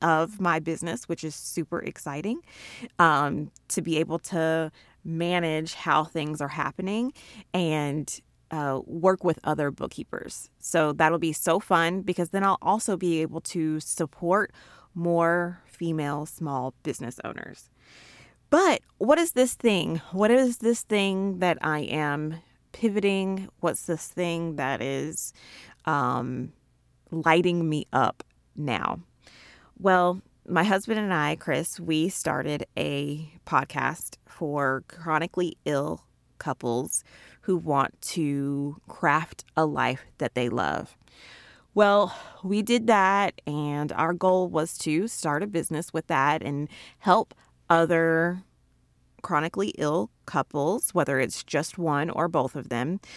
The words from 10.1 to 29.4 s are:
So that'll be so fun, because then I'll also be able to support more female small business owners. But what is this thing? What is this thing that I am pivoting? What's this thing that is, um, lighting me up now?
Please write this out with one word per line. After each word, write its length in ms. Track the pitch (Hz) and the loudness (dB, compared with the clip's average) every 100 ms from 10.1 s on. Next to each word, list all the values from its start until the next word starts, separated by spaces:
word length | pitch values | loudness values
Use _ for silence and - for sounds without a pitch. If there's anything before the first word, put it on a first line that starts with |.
| - - - - _ | -10 -10 -12 -14 _
So 340 | - 165 156 | -2 2 2
that'll 260 | 143 160 165 | 4 2 4
be 140 | 165 | -2
so 280 | 147 - 170 | -2 0 0
fun, 420 | - 175 170 185 | 2 2 2 0
because 280 | 190 180 170 | -4 -4 -2
then 140 | 196 | 0
I'll 140 | 196 190 | 0 0
also 340 | - 214 - 185 | 0 0 0 0
be 240 | 180 165 | 0 0
able 200 | 160 156 | -2 -6
to 380 | - 180 156 156 | -6 -4 -2 -2
support 720 | - - 156 - 170 196 208 - - - _ | -4 -4 -4 -4 0 2 0 -6 -20 -20 _
more 680 | 170 170 170 165 175 175 175 _ | -4 0 2 4 2 0 -6 _
female 600 | - 170 156 143 147 156 | -8 -4 -2 -2 -4 -8
small 480 | - 156 139 127 - | -8 -4 -4 -6 -6
business 380 | 151 - 117 - | -8 -6 -8 -10
owners. 460 | - - - - - _ _ - - - - _ _ | -12 -12 -14 -18 -20 _ _ -20 -20 -20 -20 _ _
But 300 | 302 370 254 - _ | 4 6 2 -2 _
what 220 | 220 311 | 4 4
is 140 | 339 | 4
this 220 | 240 254 | 4 2
thing? 460 | - 240 196 165 160 - | 4 4 2 0 -4 -4
What 180 | 185 214 | 2 4
is 280 | 247 254 240 | 6 4 2
this 240 | 220 233 | 0 0
thing 580 | - 208 196 190 196 180 | 0 2 2 0 -2 0
that 180 | 180 165 | 0 0
I 200 | 156 156 | 0 -2
am 560 | 143 151 147 147 151 160 _ _ _ | -2 -2 -2 -2 -4 -8 _ _ _
pivoting? 760 | - 226 208 196 196 190 190 190 _ | -2 0 2 2 0 0 -4 -8 _
What's 240 | 175 143 | -2 -2
this 220 | - 160 - | -2 -4 -4
thing 480 | - 175 165 165 147 | -4 -2 -2 -4 -4
that 240 | 131 139 | -4 -2
is, 520 | 131 135 147 160 - - - - - - | -4 -4 -6 -6 -10 -12 -20 -20 -20 -10
um, 680 | - 147 123 127 131 127 127 _ _ _ _ _ _ | -2 0 0 -2 -4 -6 -8 _ _ _ _ _ _
lighting 580 | 160 160 165 180 175 165 | 0 4 4 4 2 0
me 180 | 151 - | -2 0
up 320 | 135 123 - - _ _ - | 2 2 0 -16 _ _ -8
now? 440 | 147 104 - - 170 _ - - | -4 -2 -2 -6 -10 _ -20 -20